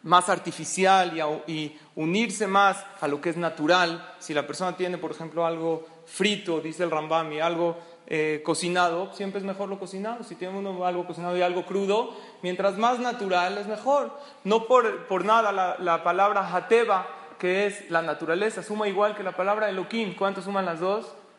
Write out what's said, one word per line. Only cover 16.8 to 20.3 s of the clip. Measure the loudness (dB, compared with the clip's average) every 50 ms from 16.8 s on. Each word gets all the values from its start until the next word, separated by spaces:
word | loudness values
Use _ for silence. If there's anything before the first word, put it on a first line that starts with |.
| 6 4 2 0 0 -4 -10 -14 -16 -18 -12 -4
que | -2 0 2 2 0
es | 0 -2 -6 -8 0
la | 0 0
naturaleza, | 0 0 -4 -4 -2 -2 0 0 0 -2 -2 -4
suma | -8 -6 -4 -2 -2 0
igual | 2 2 2 2 0
que | -2
la | -6 -6 -2
palabra | -2 0 0 2 2 0 0
Elohim. | 0 -2 -4 -4 -2 -2 -2 -2 -2
¿Cuánto | -2 -2 -2